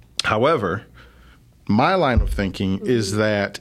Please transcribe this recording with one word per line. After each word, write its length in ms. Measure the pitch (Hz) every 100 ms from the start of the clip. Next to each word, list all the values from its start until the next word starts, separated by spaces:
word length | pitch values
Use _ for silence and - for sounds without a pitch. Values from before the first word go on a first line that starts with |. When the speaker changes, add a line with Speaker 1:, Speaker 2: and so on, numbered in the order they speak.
| - -
Speaker 1:
However, 640 | - 110 135 160 98 98 - - - - - - _ _ -
my 260 | 104 151
line 260 | 190 147 113
of 80 | -
thinking 560 | - 98 87 95 95
is 260 | 104 120 98
Speaker 2:
Mm-hmm. 60 | 107
Speaker 1:
that 400 | 107 104 98 -